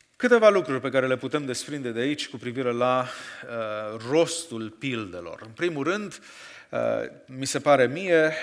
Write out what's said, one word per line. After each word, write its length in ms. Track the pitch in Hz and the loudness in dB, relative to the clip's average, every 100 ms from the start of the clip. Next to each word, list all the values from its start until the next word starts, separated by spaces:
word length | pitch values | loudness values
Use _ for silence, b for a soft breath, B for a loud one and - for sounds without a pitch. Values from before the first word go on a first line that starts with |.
| _ - | _ -2
Câteva 340 | 247 240 220 | 4 8 8
lucruri 320 | 196 143 131 | 6 2 -2
pe 80 | 131 | 0
care 180 | 131 127 | 2 2
le 100 | 127 | 0
putem 280 | 131 151 139 | -2 -4 -4
desprinde 460 | 120 - 147 123 | -6 -6 -6 -6
de 80 | 113 | -2
aici 300 | 131 147 - | -2 -2 -6
cu 80 | 120 | -8
privire 340 | 123 120 123 | -8 -4 -2
la, 360 | 120 127 127 123 B B B | 2 2 2 0 B B B
uh, 560 | 127 117 110 107 107 113 117 | -10 -6 -6 -4 -6 -8 0
rostul 600 | 156 165 - - 113 110 | 2 4 0 -8 -8 -8
pildelor. 720 | - 139 117 98 87 85 78 | -8 -6 -4 -6 -10 -12 -14
În 100 | 113 | -14
primul 320 | 110 175 151 | -4 -4 0
rând, 380 | 143 202 202 - B B B B B | -2 -2 -4 -12 B B B B B
uh, 100 | 123 117 110 113 - - | -2 0 0 -4 -10 -16
mi 200 | 131 135 | -8 -4
se 140 | 143 | -2
pare 280 | 147 143 120 | 4 6 4
mie, 460 | 151 190 165 156 156 | 2 2 4 4 0